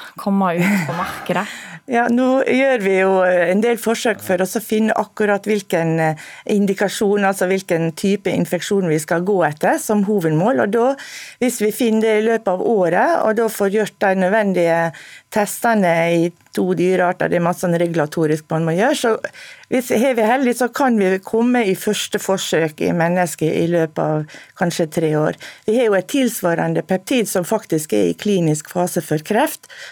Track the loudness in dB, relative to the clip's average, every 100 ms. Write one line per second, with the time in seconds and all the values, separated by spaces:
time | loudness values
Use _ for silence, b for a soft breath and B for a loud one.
0 | -12 -8 -2 0 2 2 2 2 -2 -6
1 | -6 -8 -6 -4 -4 B -18 -16 -4 0
2 | 2 2 4 2 2 2 2 2 2 2
3 | 4 4 4 2 2 2 2 0 -2 -2
4 | -2 -2 -2 -2 -2 -4 -2 0 0 0
5 | -4 -2 0 0 0 -2 0 -2 0 0
6 | 0 -2 B B B 0 0 0 -2 0
7 | 0 2 0 0 0 -2 0 0 -2 -2
8 | -2 0 -2 -2 -2 -4 -2 -2 0 0
9 | 0 -2 0 2 0 0 0 0 0 0
10 | 2 0 2 2 2 2 2 2 0 -2
11 | B B B B -2 0 -2 0 0 2
12 | 2 2 2 0 0 0 2 2 2 2
13 | 2 2 0 0 -2 0 0 0 -2 -2
14 | 0 2 2 2 2 2 2 2 -2 -6
15 | B B B -2 -2 -2 0 2 2 2
16 | 2 2 0 -4 _ -4 -2 0 2 2
17 | 0 0 0 0 0 0 0 0 0 0
18 | -2 0 0 0 -2 -2 0 0 0 0
19 | 0 -2 -4 B B B B -4 0 0
20 | 2 2 2 2 0 0 -2 0 2 2
21 | 2 0 -2 0 2 2 0 -2 -2 -4
22 | -4 -4 -2 -2 0 0 0 -2 -2 0
23 | 0 0 -2 -2 -2 0 0 0 0 -2
24 | -2 -2 -4 B B B -2 -2 -2 0
25 | 0 0 0 -4 B B B 2 2 2
26 | 0 0 0 0 -2 0 -2 -2 -2 -4
27 | 0 0 0 -2 -2 -4 -2 -4 0 0
28 | 0 0 0 2 2 0 -4 -4 -2 -2
29 | -2 -4 0 0 0 -4 -16 B B